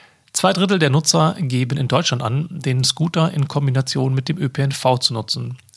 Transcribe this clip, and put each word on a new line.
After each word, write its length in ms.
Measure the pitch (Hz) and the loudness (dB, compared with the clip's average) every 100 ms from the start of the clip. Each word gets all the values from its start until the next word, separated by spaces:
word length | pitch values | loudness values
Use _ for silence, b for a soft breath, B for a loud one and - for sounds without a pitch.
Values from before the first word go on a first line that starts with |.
| B B B | B B B
Zwei 180 | - 185 | 0 0
Drittel 280 | 180 185 190 | 2 2 2
der 100 | 147 | 4
Nutzer 480 | 139 - 165 160 - | 2 2 2 2 2
geben 380 | 139 123 127 139 | -2 0 0 -2
in 100 | 127 | 0
Deutschland 340 | 127 170 123 | 0 0 -2
an, 280 | 117 131 170 | -2 -2 -4
den 320 | 165 135 127 | -6 -2 0
Scooter 480 | 127 - 160 170 160 | 0 0 0 2 0
in 160 | 156 135 | 0 -2
Kombination 640 | 143 139 131 131 139 131 | 0 0 0 0 0 0
mit 140 | 131 131 | 0 -2
dem 100 | - | -2
Ö 120 | 135 | -4
P 140 | 131 | -2
N 100 | 139 | -2
V 240 | 131 131 123 | 0 0 2
zu 160 | - | 0
nutzen. 440 | 117 107 131 120 127 - | -4 -4 -6 -6 -10 -16